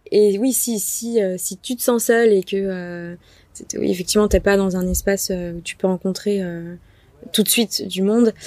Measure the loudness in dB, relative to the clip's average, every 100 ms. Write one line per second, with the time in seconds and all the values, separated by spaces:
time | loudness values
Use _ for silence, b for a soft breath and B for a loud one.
0 | 0 4 4 4 2 0 -2 -4 -4 -6
1 | -2 0 0 -2 -6 -8 -8 -4 0 0
2 | 4 4 6 4 2 -2 -2 -4 -8 -10
3 | -10 -12 b b b -18 -10 -4 -2 -2
4 | 0 2 4 4 4 2 2 0 -2 -2
5 | 0 -2 -2 -6 -6 -8 -10 -4 -2 0
6 | -2 -4 -2 -2 -2 -6 -10 -14 b b
7 | b _ -4 -2 0 0 0 -4 -6 -2
8 | 0 4 2 0